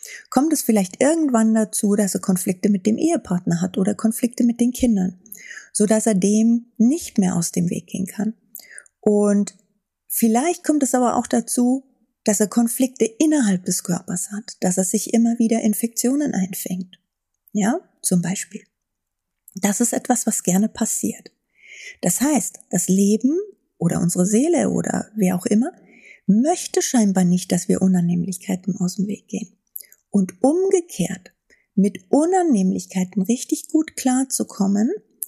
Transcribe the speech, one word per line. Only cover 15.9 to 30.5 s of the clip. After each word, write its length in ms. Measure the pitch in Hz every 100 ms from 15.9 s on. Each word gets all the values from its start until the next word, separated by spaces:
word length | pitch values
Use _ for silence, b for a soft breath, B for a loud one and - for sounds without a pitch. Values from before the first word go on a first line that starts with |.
| - 240 285 294
einfängt. 680 | - 185 196 - 185 185 - _ _ _ _ _
Ja, 280 | 208 208 320 - _
zum 200 | - 180
Beispiel. 400 | 165 190 - - - _ _ _ _ _ _ _ _ 185
Das 260 | 202 202
ist 120 | 240
etwas, 320 | 247 - 240 -
was 180 | -
gerne 240 | - 185 214
passiert. 640 | - 220 - 196 - - _ _ B B B B B
Das 200 | 185 -
heißt, 380 | 277 277 - - _
das 180 | 180 -
Leben 500 | 190 202 214 262 339 415 - _ -
oder 220 | 170 170
unsere 260 | 175 180 180
Seele 440 | 214 311 311 208
oder 420 | 180 - - - 214
wer 200 | 180 180
auch 100 | -
immer 260 | 214 294 - B B B B -
möchte 560 | 208 285 359 - 381
scheinbar 440 | - 247 208 185 175
nicht, 260 | 180 -
dass 160 | 175 -
wir 140 | 185
Unannehmlichkeiten 960 | 190 185 170 175 175 180 - 185 190 -
aus 180 | 180 -
dem 120 | 202
Weg 200 | 202 _
gehen. 300 | 190 - _ _ B B B B
Und 320 | 208 185 -
umgekehrt, 920 | 262